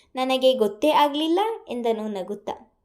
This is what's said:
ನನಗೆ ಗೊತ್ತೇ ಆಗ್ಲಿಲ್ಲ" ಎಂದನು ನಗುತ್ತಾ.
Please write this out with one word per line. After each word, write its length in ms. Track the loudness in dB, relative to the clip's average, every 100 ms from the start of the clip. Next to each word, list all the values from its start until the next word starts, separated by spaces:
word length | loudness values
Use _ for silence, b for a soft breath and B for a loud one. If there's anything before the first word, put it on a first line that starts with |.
| b -6
ನನಗೆ 380 | -2 2 4
ಗೊತ್ತೇ 360 | 4 0 2 2
ಆಗ್ಲಿಲ್ಲ" 500 | 4 2 0 0 0 0 -4 -8
ಎಂದನು 380 | -6 -2 -2 -4
ನಗುತ್ತಾ. 640 | -8 -8 -10 -10 -12 -14 _